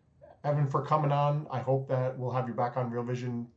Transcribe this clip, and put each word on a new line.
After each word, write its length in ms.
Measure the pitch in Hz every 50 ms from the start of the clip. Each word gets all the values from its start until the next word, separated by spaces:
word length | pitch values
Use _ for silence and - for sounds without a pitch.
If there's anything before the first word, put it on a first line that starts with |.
| _ _ _ _ - - - - -
Evan, 240 | - 143 147 147 131
for 160 | - 151 135
coming 260 | - 151 156 151 143
on. 380 | 143 143 143 143 147 147 151 -
I 80 | 131 127
hope 300 | 127 131 135 135 135 -
that 280 | 135 127 127 127 127
we'll 140 | 135 127 123
have 160 | 120 127 120
you 80 | 117 117
back 220 | 120 123 123 -
on 140 | 131 127 117 117
Real 100 | 120 120
Vision 460 | 120 127 120 123 123 120 120 120 120 -